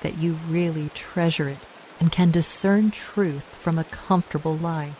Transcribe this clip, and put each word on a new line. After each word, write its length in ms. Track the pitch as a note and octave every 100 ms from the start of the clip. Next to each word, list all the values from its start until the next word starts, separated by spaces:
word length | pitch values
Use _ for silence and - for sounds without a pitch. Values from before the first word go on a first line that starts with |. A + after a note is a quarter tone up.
that 160 | - -
you 220 | E3 D#3+ E3
really 400 | E3 F3 D#3 D3
treasure 540 | - - F3+ E3 D#3 C#3
it 180 | C#3 - - - -
and 100 | E3
can 200 | - F3
discern 600 | E3+ D#3+ - G3 G3+ G#3+
truth 540 | - - - F#3 C#3+ -
from 340 | - - E3
a 60 | D#3
comfortable 720 | - - F#3 - D3 D#3+ D#3
lie? 340 | E3+ D#3+ D3 C#3+